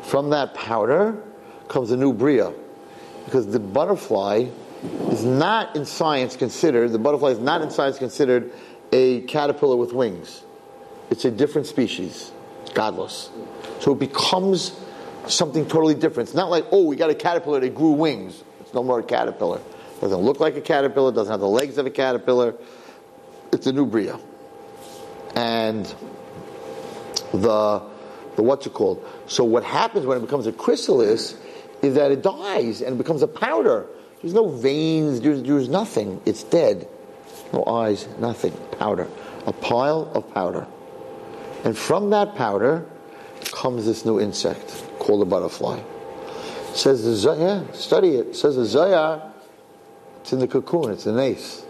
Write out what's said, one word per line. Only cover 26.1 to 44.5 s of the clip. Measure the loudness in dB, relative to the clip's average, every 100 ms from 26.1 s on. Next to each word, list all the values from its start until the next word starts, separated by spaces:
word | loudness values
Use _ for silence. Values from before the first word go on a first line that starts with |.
| -16 -16 -16 -16 -14 -14 -12 -12 -14 -8 -8 -4
the, | 0 2 4 2 0 -4 -18 -18 -18 -10 0
the |
what's | 2 2 -2
it |
called? | 0 0 0 -8 -16 -8
So | 0
what | 4 4
happens | 2 0 2 2 0
when | 0
it |
becomes | 0 -2 -2
a |
chrysalis | -2 2 2 4 4 6 4 0 -12 -16 -18 -18 -2
is | 2
that | 4 4
it | 4
dies | 2 -2 -4 0 0 -2
and | -4
it | -4
becomes | -2 0
a | 0
powder. | 0 0 2 4 2 0 -14 -20 -10
There's | 0
no | 2 2
veins, | 2 0 2 2 2 2 2
there's, | 2 2
there's | 2 2 4
nothing. | 0 0 -2 -2 -4
It's | -2 -4
dead. | 2 4 4 2 -4 -16 -20 -20 -20 -18 -6
No | -2 0
eyes, | 0 2 0 -4 -6
nothing. | -4 -2 -4 -4 -12 -4
Powder. | -2 0 -4 -8 -16 -10 -8
A |
pile | -6 0 2 2 0 -2
of | -6 -4
powder. | -4 -2 -4 -8 -16 -18 -16 -16 -16 -16 -14 -14 -4
And | -2 -2
from | 0 2 4
that | 2 2
powder | 0 0 2 2 2 -2 -16 -20 -20 -18 -12 -10
comes | -4 -4 0 0
this | 0
new | 2 2
insect | 2 0 -2